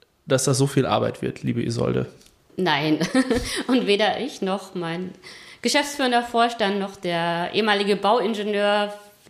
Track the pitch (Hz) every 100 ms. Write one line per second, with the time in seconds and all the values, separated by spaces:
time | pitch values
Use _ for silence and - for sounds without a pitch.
0 | _ _ - 131 143 131 139 139 107 110
1 | 113 120 127 - 131 120 120 117 123 127
2 | 127 - - _ _ - 180 143 156 151
3 | 170 262 262 240 - - - 254 190 202
4 | 208 - 262 - 190 196 - 180 165 170
5 | 185 - - - - - 233 285 285 -
6 | 262 240 240 233 233 233 196 202 196 196
7 | 180 170 170 170 175 - 214 202 202 196
8 | 196 240 190 208 208 202 202 208 208 208
9 | - _ -